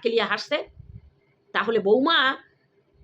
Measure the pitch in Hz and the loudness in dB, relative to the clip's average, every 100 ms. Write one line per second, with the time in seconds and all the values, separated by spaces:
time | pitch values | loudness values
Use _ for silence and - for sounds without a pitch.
0 | 233 226 196 208 - 302 403 - - - | -2 0 0 -2 -4 -6 -6 -16 -20 -20
1 | - _ _ _ _ - 202 226 190 233 | -20 _ _ _ _ -4 0 0 2 2
2 | 285 330 262 277 - _ _ _ _ _ | 4 2 2 -2 -10 _ _ _ _ _